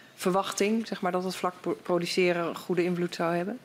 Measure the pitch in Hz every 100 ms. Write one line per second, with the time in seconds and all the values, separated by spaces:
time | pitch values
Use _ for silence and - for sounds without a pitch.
0 | - - 190 190 190 - 202 226 220 196
1 | 185 180 185 180 180 - 175 - - 175
2 | 170 - 180 175 165 - - 175 175 175
3 | 175 - 170 170 185 247